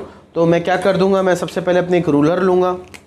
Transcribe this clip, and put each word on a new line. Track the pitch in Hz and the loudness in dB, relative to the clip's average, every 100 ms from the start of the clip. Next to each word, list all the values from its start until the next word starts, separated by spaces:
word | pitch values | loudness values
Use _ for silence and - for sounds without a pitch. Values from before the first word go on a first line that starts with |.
| 196 - - | -2 -14 -10
तो | 165 165 | -2 0
मैं | 170 | 2
क्या | 170 180 | 0 0
कर | 196 185 | 0 0
दूँगा, | 196 190 | 0 2
मैं | 185 175 | 0 0
सबसे | 180 - | -2 -4
पहले | 175 180 | -2 0
अपने | 175 180 | 0 0
एक | 170 | 2
ruler | 143 147 180 | 2 2 2
लूँगा | 190 180 180 185 180 - | 2 2 0 -2 -10 -20